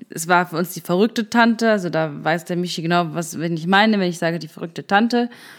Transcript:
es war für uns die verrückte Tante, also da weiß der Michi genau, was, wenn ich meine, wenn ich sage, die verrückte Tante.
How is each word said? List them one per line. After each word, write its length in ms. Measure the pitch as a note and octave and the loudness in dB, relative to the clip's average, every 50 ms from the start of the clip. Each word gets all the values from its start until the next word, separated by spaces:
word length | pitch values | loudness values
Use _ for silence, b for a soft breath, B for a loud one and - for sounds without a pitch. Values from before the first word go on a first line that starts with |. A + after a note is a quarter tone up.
| - - | -18 -14
es 200 | - E3+ E3 E3+ | -12 -6 -2 2
war 160 | F3+ F3 F3+ | 2 2 2
für 100 | E3+ E3 | 0 -2
uns 180 | D#3 F3+ E3+ - | -4 -4 -4 -6
die 60 | E3 | -8
verrückte 500 | - - F3 F3+ G#3+ A3+ A#3 A#3+ A3 A3 | -4 -2 2 2 2 2 0 -2 -4 0
Tante, 400 | - A#3+ A#3 A#3 A3+ A3+ A#3 A3+ | 2 4 4 4 4 2 2 2
also 200 | G#3+ G#3 F3 E3+ | 2 2 0 -2
da 340 | D#3 D#3+ D#3+ D#3 C#3+ D#3 D3+ | -2 -2 -2 -2 -4 -4 -2
weiß 220 | D#3 E3 E3+ E3 | -2 -2 -2 -2
der 100 | - F3+ | -4 -4
Michi 260 | E3+ F3+ F3 - - | -4 -4 -4 -4 -4
genau, 260 | D#3+ E3 F3 F3 F3 E3 D3 | -2 0 0 0 0 -2 -4
was, 240 | E3 E3+ D#3+ - | -6 -8 -8 -6
wenn 200 | - D#3 F3 E3+ | -6 -4 -4 -4
ich 100 | D#3+ D#3+ | -4 0
meine, 320 | F3 G3 G3 G#3+ A3 G#3+ G3+ | 2 4 4 6 4 4 2
wenn 80 | F#3 | 0
ich 120 | F3 E3+ E3+ | -2 -2 -2
sage, 200 | F3 E3 E3+ E3+ | -2 -2 -2 -4
die 80 | D#3+ | -8
verrückte 400 | D#3 - - - E3+ E3 - C#3+ | -12 -12 -12 -12 -10 -10 -8 -2
Tante. 420 | - G3 G3+ A#3 A#3 B3 A#3+ A#3+ A#3+ B B B B B | 2 4 4 4 4 2 0 0 -2 B B B B B